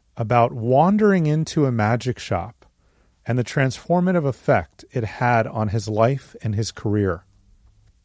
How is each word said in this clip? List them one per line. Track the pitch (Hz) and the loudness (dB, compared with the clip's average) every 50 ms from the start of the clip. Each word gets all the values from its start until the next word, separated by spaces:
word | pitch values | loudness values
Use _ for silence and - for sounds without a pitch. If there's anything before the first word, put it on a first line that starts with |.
| _ _ _ | _ _ _
about | - 117 104 123 120 117 123 | -8 -4 0 4 4 4 2
wandering | 143 127 110 120 127 135 160 185 202 208 214 208 196 185 160 | 0 -2 -2 2 4 4 4 4 4 4 4 4 4 4 2
into | 151 151 156 160 - - 160 147 | 2 0 0 -2 -2 0 0 0
a | 131 | 2
magic | 123 113 104 107 120 117 - 127 120 - | 2 2 2 2 0 0 -2 -4 -6 -6
shop | - - 104 90 87 110 - _ _ _ _ _ _ _ _ _ _ _ _ _ _ | -6 -4 -4 -4 -4 -6 -12 _ _ _ _ _ _ _ _ _ _ _ _ _ _
and | - 117 123 | -4 -2 -2
the | 120 | -2
transformative | - - 147 139 135 117 - - - 170 180 175 185 185 175 147 | -2 -2 -2 0 0 -2 -4 -4 -2 0 0 2 2 0 0 0
effect | 139 123 - - - 135 104 82 - _ - - - | -2 -4 -2 0 0 2 2 0 -4 _ -20 -20 -10
it | - 131 110 | -6 -6 -6
had | 101 - - 123 120 120 113 110 | -6 -4 -2 0 2 2 2 0
on | - - 113 110 104 | 0 -2 -4 -4 -2
his | 95 113 101 107 | -2 -4 -4 -2
life | 107 104 113 120 139 135 - - - - - | 0 2 2 2 2 -2 -6 -12 -16 -10 -6
and | 113 104 | -4 -4
his | 104 113 - - | -4 -4 -4 -6
career, | - - 110 101 107 101 95 85 82 - _ _ _ _ _ _ _ _ _ _ _ _ _ _ _ _ | -6 -4 -2 0 0 0 0 -2 -4 -8 _ _ _ _ _ _ _ _ _ _ _ _ _ _ _ _